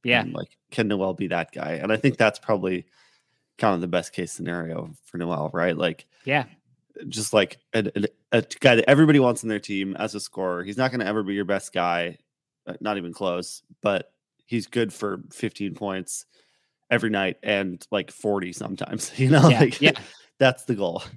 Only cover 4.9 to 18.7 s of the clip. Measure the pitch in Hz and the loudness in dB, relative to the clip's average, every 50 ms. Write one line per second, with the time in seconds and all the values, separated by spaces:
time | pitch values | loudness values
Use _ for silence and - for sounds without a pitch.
4.9 | - - _ - - 87 85 85 85 78 76 78 - 85 85 90 85 73 87 85 | -14 -20 _ -14 -8 -6 -4 -4 -2 -4 -4 -4 -2 0 0 0 0 0 -2 -2
5.9 | 82 - - _ _ _ _ 131 139 147 127 - - _ _ _ _ _ _ _ | -2 -4 -14 _ _ _ _ -2 -2 -2 -2 -4 -12 _ _ _ _ _ _ _
6.9 | _ - - - - 110 107 - - 107 98 - - _ _ _ - 113 104 98 | _ -16 -14 -10 -8 -6 -6 2 4 4 4 2 -2 _ _ _ -2 -2 -2 0
7.9 | - 101 101 - _ _ _ _ - 117 - - - - - 135 120 113 117 - | -2 -2 -2 -2 _ _ _ _ 0 0 0 0 -10 2 4 6 6 6 6 6
8.9 | 143 139 160 151 147 143 131 123 117 - - 113 107 104 - - 104 98 98 98 | 8 8 8 8 8 6 6 4 2 0 -4 -4 -4 -4 -4 -4 -4 -4 -4 -4
9.9 | 92 - 104 107 - 104 - - _ 95 95 92 90 87 90 98 104 120 131 127 | -4 -6 -6 -6 -6 -8 -12 -10 _ -6 -4 -4 -4 -4 -6 -8 -4 -2 -2 -2
10.9 | 120 123 110 92 107 110 101 92 98 101 101 87 101 95 - - - 92 87 87 | 0 -2 -4 -2 -2 -2 -2 -2 -4 -4 -2 -2 -2 -4 -4 -4 -4 -2 0 0
11.9 | 85 87 85 87 80 - _ _ _ _ _ _ _ _ _ - 92 - - 107 | 0 0 -2 -6 -8 -12 _ _ _ _ _ _ _ _ _ -16 -14 -8 -6 -4
12.9 | 104 101 85 87 85 - 101 92 87 90 87 - - - _ _ - _ - 104 | -4 -4 -6 -10 -8 -4 -4 -2 -2 -2 -6 -8 -12 -16 _ _ -20 _ -2 0
13.9 | 98 92 - _ _ _ _ _ _ _ _ _ 120 117 95 - - 120 117 101 | 0 0 -4 _ _ _ _ _ _ _ _ _ -6 -6 -6 -4 -2 -2 -2 -2
14.9 | - - 110 104 92 - - - - - - 107 - - 101 98 80 - 104 101 | -4 -8 -6 -6 -6 -8 -10 -16 -12 -8 -8 -8 -6 -6 -8 -8 -8 -6 -6 -6
15.9 | 95 95 90 - - - - _ _ _ _ _ _ _ _ _ _ _ _ _ | -6 -6 -6 -8 -10 -12 -12 _ _ _ _ _ _ _ _ _ _ _ _ _
16.9 | 123 117 113 110 107 101 98 95 87 _ - 104 104 98 98 95 90 87 - _ | -2 0 0 0 0 0 0 -2 -4 _ -4 -2 0 0 0 -4 -6 -10 -10 _
17.9 | - 101 92 - - - - 107 101 98 90 90 90 - - - | -4 -4 -4 -6 -12 -6 -4 -2 -2 -2 -4 -6 -10 -10 -10 -10